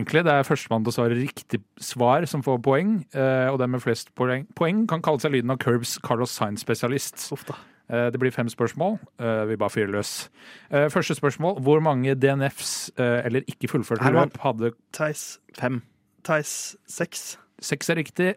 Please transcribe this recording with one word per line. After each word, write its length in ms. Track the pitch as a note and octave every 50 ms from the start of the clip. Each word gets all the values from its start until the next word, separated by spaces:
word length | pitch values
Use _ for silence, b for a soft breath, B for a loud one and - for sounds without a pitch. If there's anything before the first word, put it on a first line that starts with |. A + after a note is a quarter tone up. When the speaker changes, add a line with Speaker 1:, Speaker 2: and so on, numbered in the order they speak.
| G#2+
Speaker 1:
enkle. 180 | - D3+ D#3
Det 100 | F3 D#3+ C#3+
er 60 | C#3 C3+
førstemann 400 | - D3+ - - - A#2 A2+ A2
til 80 | A#2
å 40 | - -
svare 180 | A#2+ A#2 A#2
riktig 460 | A#2+ C3 - - - - - - G#2+ - _ _ -
svar 480 | - - - B2 A#2+ A#2+ C3 D#3+ F3 -
som 140 | - D3
får 180 | - C#3 C3 A#2
poeng, 440 | A2+ C#3 C3+ C#3+ F#3 G#3 A3+ F#3 D3 _ -
eh, 340 | C#3+ C3 C3 C3 C3 B2+ C3
og 100 | C#3 B2+
den 120 | B2 B2
med 100 | B2+ B2
flest 320 | - B2 A2+ - - - -
poeng, 300 | - B2+ B2+ B2+ C3 D3 - -
poeng 320 | - E3+ E3 G3 G#3+ A3+
kan 140 | A3 D#3+ E3
kalle 200 | - E3 D3+ B2 -
seg 80 | D3+
Lyden 180 | C#3 B2+ A#2 B2
av 60 | C3+ A#2+
Curbs 380 | - B2 A#2+ A#2+ A#2+ - - -
Carlos 280 | - - B2 A2+ B2 - - -
Sainz-spesialist. 920 | A#2 G#2 G#2 - - - A#2 - - A#2+ C3+ C3+ - - - - - -
Speaker 2:
Uff 140 | D3 - -
da. 80 | - - B B B B B B B
Speaker 1:
Eh, 180 | A#2+ A#2+ A#2+ A#2+
det 80 | A#2 C3
blir 120 | C3 B2+
fem 160 | - - A#2+ A#2
spørsmål. 500 | - - A#2 A2 - C#3 E3 G3 A3 - - - _ -
Eh, 240 | A#2+ A2+ A2 A2 G#2+
vi 100 | G#2+ A2
bare 140 | G#2 G#2+ G2
fyrer 200 | - A2+ G#2 G2
løs. 360 | G2+ G#2 G2+ - - - - - B B B B B B B B
Eh, 180 | C#3+ C#3+ D3 D3+
første 260 | - F#3 D#3 - D#3 -
spørsmål. 400 | D3 C#3+ - - D#3 F3+ G3+ D3
Hvor 220 | B2+ C#3 D3+ D#3
mange 320 | D#3+ D#3 C#3 B2+ B2+ C3+ C3+ C3
D 100 | C3+ C#3
N 100 | C#3 C#3
Fs, 500 | C3+ C3+ - - - - - - - - -
eh, 260 | - B2+ B2 A#2+ A#2+ A#2+
eller 160 | A#2+ A#2 C3+
ikke 260 | C3+ - - - - -
fullførte 320 | - C#3 - - A#2 A2
Speaker 3:
Herman. 280 | B2+ C3 B2 B2+ C#3 C#3+
Speaker 1:
løp 80 | - -
hadde 320 | - C#3 A#2+ A2 A#2 A#2 - _ _ _
Speaker 2:
Theis. 460 | - - D#3 D3+ D3+ - - - - - _ _ - -
Speaker 3:
Fem. 240 | C3+ B2 C3 A#2+ - _ _ _ _ _ _ _ -
Speaker 2:
Theis, 520 | - D#3+ D3+ D3 - - - - - - - _
seks. 500 | - - - E3+ - - - - - - - _ _ _ -
Speaker 1:
Seks 300 | - - - C#3+ - -
er 60 | E3+
riktig. 340 | E3 D3 - - - F3+ F#3 -